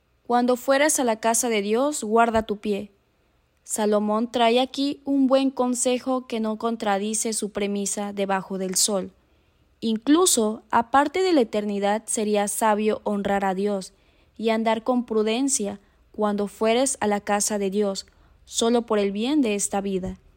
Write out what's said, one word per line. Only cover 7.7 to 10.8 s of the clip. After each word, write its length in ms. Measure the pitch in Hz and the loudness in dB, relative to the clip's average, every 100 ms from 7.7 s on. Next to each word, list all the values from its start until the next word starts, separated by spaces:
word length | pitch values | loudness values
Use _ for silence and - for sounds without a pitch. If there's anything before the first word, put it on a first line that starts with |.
| 202 196 - 202 | -2 -4 -4 -6
debajo 440 | 202 196 190 185 190 | -4 -2 -2 -4 -6
del 180 | 190 185 | -4 0
sol. 360 | - 202 190 - _ _ _ _ _ _ | 0 -2 -6 -12 _ _ _ _ _ _
Incluso, 840 | 226 220 269 311 370 - 214 220 - | -4 -2 2 4 4 2 0 -4 -2
aparte 500 | 233 | -2